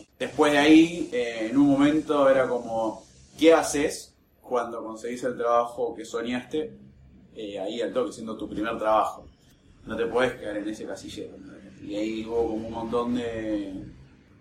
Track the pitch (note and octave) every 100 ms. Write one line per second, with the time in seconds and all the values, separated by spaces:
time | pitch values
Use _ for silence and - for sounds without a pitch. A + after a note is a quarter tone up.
0 | - _ B2 C3 D3 D3 D3 D#3 E3 E3+
1 | - B2 A#2+ A2+ A2 B2+ C#3+ C3+ D3 D#3
2 | D3+ D3 C#3 C3+ B2+ A#2+ A#2 A2+ D3+ -
3 | - - - - D#3 D#3+ - D3 D3 -
4 | - _ _ _ - B2 A#2 A#2 A2 A2
5 | A#2 B2 B2+ A2 A#2 A#2+ A#2+ - A#2+ -
6 | A2 A#2 A#2 B2 - D#3 - - - -
7 | - - - - G#2 G2+ F#2+ A#2 G#2 A#2+
8 | A2 - A2 G#2+ G#2 G2+ G#2+ A2+ G#2+ A2
9 | G2 - - _ _ _ _ _ - A2+
10 | A2+ A2+ B2+ - G#2+ G#2 G#2 G#2+ - G2
11 | G2+ - - F#2+ F#2+ - - - - G#2
12 | A2 A2 A2 A#2 A2+ G#2+ A2+ A2+ A2+ A#2+
13 | A#2+ B2 A#2 A2+ A2 G#2+ G2 F#2+ - -
14 | - - _ _